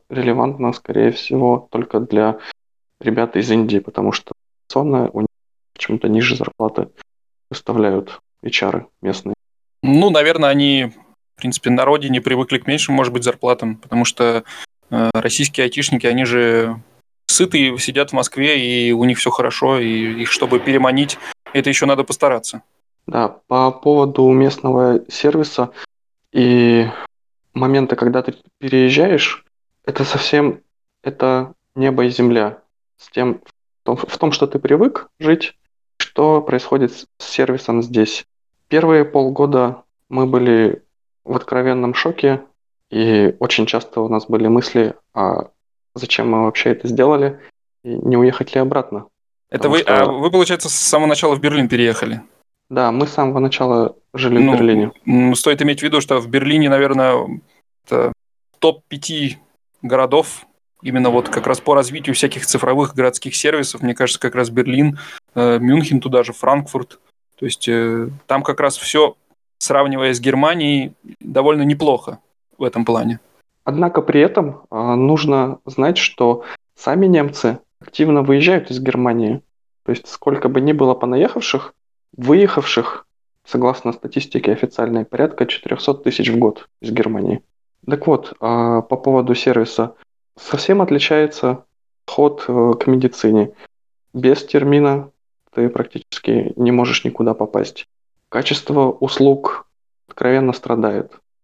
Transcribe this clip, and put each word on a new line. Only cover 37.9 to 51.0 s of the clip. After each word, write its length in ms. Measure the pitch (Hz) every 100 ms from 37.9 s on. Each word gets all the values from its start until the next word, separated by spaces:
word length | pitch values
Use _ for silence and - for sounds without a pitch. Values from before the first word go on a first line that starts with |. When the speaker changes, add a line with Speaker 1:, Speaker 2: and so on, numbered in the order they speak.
| 120 107 - - _ _ _ -
Speaker 1:
Первые 380 | 156 160 156 147
полгода 800 | 139 135 139 143 135 123 131 _ _ -
мы 160 | 127 131
были 580 | 123 123 113 110 - _ _ _ _
в 120 | - 127
откровенном 580 | - 127 127 127 123
шоке, 480 | 127 165 170 139 135 - _ _ _ _
и 460 | 110 113 107 101 -
очень 260 | 120 - 110
часто 360 | 113 - 117
у 80 | 110
нас 160 | 110 -
были 220 | 113 113
мысли, 480 | 120 - 120 110 - _
а 360 | - 95 85 - _ _ _ _
зачем 380 | 123 123 120 117
мы 120 | 113
вообще 280 | 110 - 123
это 160 | 120 123
сделали, 520 | 120 139 147 139 139 - _ _ _
и 60 | 123
не 280 | 117 - 120
уехать 380 | 123 127 135 131
ли 60 |
обратно? 460 | 131 135 - 104 - _ _ _ _
Speaker 2:
Это 200 | 127 143
Speaker 1:
Потому 60 | 160
Speaker 2:
вы, 40 |
Speaker 1:
что 200 | 156 135
Speaker 2:
а 40 | 135
вы, 260 | 135 165
получается, 380 | 185 175 175 156
с 40 |
самого 340 | - - 151